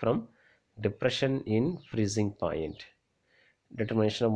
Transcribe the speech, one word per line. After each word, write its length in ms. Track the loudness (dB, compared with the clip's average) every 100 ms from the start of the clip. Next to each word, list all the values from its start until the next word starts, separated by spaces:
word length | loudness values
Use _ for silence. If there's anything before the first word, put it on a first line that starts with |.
from 160 | 0 0 -4 _ _ _ _ -4 -4
depression 460 | -2 -2 0 0 0 2 2
in 80 | 2 -2 -6
freezing 400 | -2 0 2 0 0
point. 380 | -4 -2 -4 -8 -18 _ _ _ _ _ _ _ _ -6
Determination 440 | 0 2 2 2
of 60 | 2